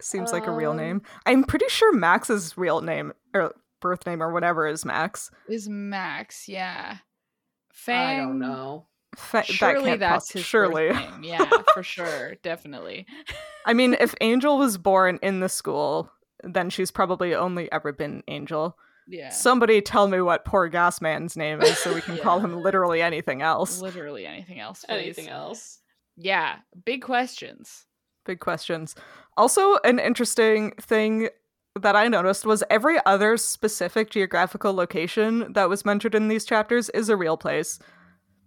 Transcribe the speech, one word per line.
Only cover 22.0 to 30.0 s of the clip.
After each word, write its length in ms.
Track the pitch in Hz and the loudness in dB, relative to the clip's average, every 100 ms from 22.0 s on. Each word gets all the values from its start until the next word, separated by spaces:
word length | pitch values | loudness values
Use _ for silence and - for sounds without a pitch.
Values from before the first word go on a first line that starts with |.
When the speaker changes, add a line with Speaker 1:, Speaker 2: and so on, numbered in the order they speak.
Speaker 1:
can 160 | 165 170 | -4 -2
call 180 | 208 175 | 2 2
Speaker 3:
<laughs> 20 | |
Yeah. 60 | 190 | 0
Speaker 1:
him 180 | 170 | -2
literally 380 | 175 196 180 165 | 0 2 2 2
anything 400 | 170 156 160 135 | 0 -2 -4 -2
else. 400 | 156 139 185 - | 0 0 0 -4
Speaker 3:
Literally 440 | 185 175 147 139 85 | -10 -12 -12 -12 -12
anything 340 | 80 180 170 | -14 -16 -16
else, 260 | 107 190 - | -14 -14 -8
please. 80 | 214 | -6
Speaker 2:
Anything 320 | 175 175 156 | -6 -10 -12
else. 500 | 131 151 226 - - _ _ _ - | -12 -12 -14 -16 -20 _ _ _ -10
Speaker 3:
Yeah, 420 | 160 190 156 76 _ 175 180 | -2 -2 -2 -6 _ -12 -8
big 160 | 262 | -8
questions. 840 | 247 247 254 - - - - - _ _ _ _ - | -2 -2 -2 -8 -16 -18 -20 -20 _ _ _ _ -10
Speaker 1:
Big 140 | 180 | -8
questions. 560 | - 165 - 165 160 - - - _ - | -6 -6 -4 -6 -8 -16 -20 -20 _ 2
Also, 420 | 233 - 392 403 | 4 6 4 6
an 160 | - | 4
interesting 720 | 247 | 4